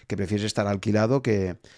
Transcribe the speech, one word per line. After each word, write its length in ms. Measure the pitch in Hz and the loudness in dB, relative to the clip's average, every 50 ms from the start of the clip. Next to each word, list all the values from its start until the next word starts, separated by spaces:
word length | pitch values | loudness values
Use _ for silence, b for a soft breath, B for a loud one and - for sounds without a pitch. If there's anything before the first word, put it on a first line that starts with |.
| b - | b -8
que 100 | 107 95 | -4 -4
prefieres 280 | 101 87 107 104 104 | -2 -2 -2 -2 -2
estar 220 | 107 - - 104 101 | -2 -2 -2 -2 0
alquilado 540 | 101 98 - 104 104 107 110 113 131 139 | -2 -2 0 0 2 4 4 4 2 2
que, 360 | 127 123 107 101 95 92 90 - B B B | 2 2 0 2 0 -2 -4 -8 B B B